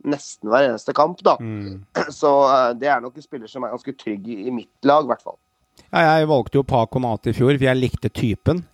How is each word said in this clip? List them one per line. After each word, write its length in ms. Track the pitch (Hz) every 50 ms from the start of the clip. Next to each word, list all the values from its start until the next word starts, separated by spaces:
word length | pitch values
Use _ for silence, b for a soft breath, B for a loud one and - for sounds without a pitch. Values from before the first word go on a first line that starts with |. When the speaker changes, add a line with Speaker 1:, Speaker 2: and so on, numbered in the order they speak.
| -
Speaker 1:
nesten 480 | 147 147 143 - - - - - 107 113
hver 140 | 131 143
eneste 260 | 131 113 107 - - 139
kamp, 320 | - 147 165 180 - 190
da. 140 | 196 151 120
Speaker 2:
Mm. 400 | 117 110 110 104 101 101 98 95 98 - -
Speaker 1:
<clears throat> 160 | - - - 143 -
Så, 140 | - 147 143 139 139 135
eh, 240 | 135 131 127 117 120
det 160 | 113 131 143 139
er 80 | 135
nok 160 | 131 127 123
en 80 | 151 143
spiller 240 | _ - 135 110 107
som 160 | - 135 127
er 80 | 110 113
ganske 240 | 123 - 139 131
trygg 320 | - - 110 107 101 95 113
i, 140 | 117 101 95 127
i 20 | 127
mitt 320 | 117 107 - _ _ -
lag, 240 | 139 143 156 151 123
i 40 | 120
hvert 100 | - -
fall. 160 | - - _ _ _ _ _ _ _ b b b b -
Speaker 2:
Ja, 260 | - - 156 156 160
jeg 80 | 156 156
valgte 280 | 156 131 113 - -
jo 60 | 139 135 -
Pa 180 | 139 123 113 -
Konate 440 | - 135 127 120 110 101 - 120 113
i 40 |
fjor, 160 | - 123 127 143
for 120 | 135 135
jeg 120 | 131 127 131
likte 280 | 123 113 - - - 107 -
typen. 500 | - - 117 98 - - - 160 180 165 -